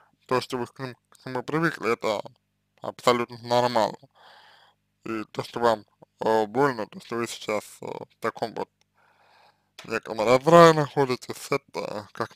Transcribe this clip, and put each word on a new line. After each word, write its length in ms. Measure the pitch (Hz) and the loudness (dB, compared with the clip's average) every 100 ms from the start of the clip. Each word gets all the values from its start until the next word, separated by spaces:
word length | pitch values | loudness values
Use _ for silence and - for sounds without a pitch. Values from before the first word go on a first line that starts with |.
| _ _ - | _ _ -2
то, 140 | 127 | -2
что 180 | - 127 | -2 -6
вы 80 | 120 | -8
к 120 | - | -10
ним-, 180 | 135 120 _ | -14 -14 _
к 160 | - - | -18 -10
нему 160 | 127 | -8
привыкли, 500 | 120 147 165 - 104 | -4 -2 -2 -2 -2
это 300 | 117 110 104 - - _ _ _ _ | -2 -2 -4 -6 -16 _ _ _ _
абсолютно 580 | 117 - - 120 120 120 | -12 -2 2 2 0 -8
нормально. 560 | 120 120 123 117 104 110 135 _ - - - _ _ _ _ _ | -2 2 2 2 0 -2 -18 _ -20 -20 -20 _ _ _ _ _
И 200 | - 110 107 | -8 -8 -8
то, 120 | - | -10
что 180 | 135 120 | -10 -2
вам, 240 | 117 110 101 _ - - | 0 0 -4 _ -20 -6
э, 260 | 107 110 107 | 0 2 0
больно, 400 | 113 143 120 101 | 0 0 -2 -8
то, 140 | 95 | -14
что 160 | - 117 | -10 -8
вы 100 | 117 | -6
сейчас, 380 | - - 104 - - | -8 -6 -6 -6 -14
э, 60 | - | -14
в 340 | - - _ | -12 -14 _
таком 340 | 113 - 113 | -8 -6 -8
вот 140 | - - _ _ _ _ _ _ _ _ _ _ - | -8 -10 _ _ _ _ _ _ _ _ _ _ -20
неком 360 | - 113 - 113 | -8 -8 -6 -2
раздрае 520 | 110 127 139 170 165 | 2 4 8 10 10
находитесь, 760 | 156 143 - 135 127 - 117 - | 8 0 0 0 -2 -8 -12 -4
это, 580 | 139 - - - 104 107 | -4 -4 -10 -8 -10 -12
как 180 | - 113 | -10 -10